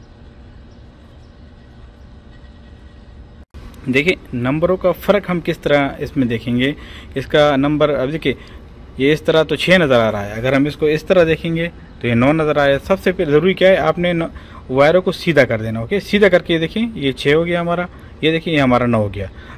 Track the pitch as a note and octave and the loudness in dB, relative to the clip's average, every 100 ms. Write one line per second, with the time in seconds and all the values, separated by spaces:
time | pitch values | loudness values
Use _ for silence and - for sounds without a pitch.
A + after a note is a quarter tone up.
0 | - - - - - - - - - - | -20 -20 -20 -20 -20 -20 -20 -20 -20 -20
1 | - - - - - - - - - - | -20 -20 -20 -20 -20 -20 -20 -20 -20 -20
2 | - - - - - - - - - - | -20 -20 -20 -20 -20 -20 -20 -20 -20 -20
3 | - - - - - - - - B2+ B2 | -20 -20 -20 -20 -20 -18 -18 -12 -2 0
4 | E3 F3+ - B2 B2 D#3 F3 F#3 F#3 E3 | 0 -2 -6 -6 -2 -2 -2 0 -2 -2
5 | - G3 F#3 F3+ E3 D#3+ D#3 C#3+ C#3 - | 0 0 0 -6 -4 -4 0 2 0 -4
6 | C3+ C#3+ A#2+ A2+ B2 A#2+ C3+ D3+ - - | -6 -2 -2 -2 -4 -2 -2 -4 -12 -20
7 | - C#3 B2 D#3 D3 C3+ C#3+ D3+ D3 C3+ | -10 -8 0 2 4 4 0 2 2 0
8 | C3 D#3 C#3+ A#2 - - - - - - | -2 -4 -4 -4 -8 -20 -20 -20 -14 -2
9 | C3+ D#3 - D#3+ D#3 D3 - F#3 D3 B2 | 2 2 2 2 2 0 0 0 2 2
10 | A2 G#2 G2+ A2 B2+ C3+ D3 C#3+ D3+ D3+ | 2 -2 -6 -6 -2 0 0 -2 -2 0
11 | - F#3 D#3+ D#3 E3+ E3 E3+ - - - | 2 2 4 2 -2 -4 -6 -10 -20 -6
12 | A#2+ A#2 C3 D#3+ D3+ D3 C#3+ C#3 - F#3+ | -2 2 2 2 0 2 2 0 0 -2
13 | G3 F3+ D#3+ D3 F3+ F3+ F#3 F3 D#3 D#3+ | 0 -2 2 2 2 4 4 4 2 0
14 | F3 E3+ - - - - - C3 D3 F3+ | -2 -2 -4 -10 -18 -18 -4 2 4 4
15 | F#3 - E3+ C#3+ B2 A2+ A2 A2+ A2+ G3+ | 2 -4 0 2 2 2 -4 -6 -4 -4
16 | - G3+ G3+ F3 F3 E3 D#3+ G#3 A#3 A3 | 0 2 4 4 2 -2 -2 -4 -6 -4
17 | C#3 B2+ C#3+ D#3 E3+ F3 E3+ E3+ F3 - | -4 -2 0 0 0 -2 -2 -4 -6 -10
18 | - - D#3 D#3+ F3 D3+ C3 B2 A#2+ A2+ | -20 -4 -2 -2 0 0 2 2 2 0
19 | G#2 G2 F#2 - - | -2 -6 -10 -14 -18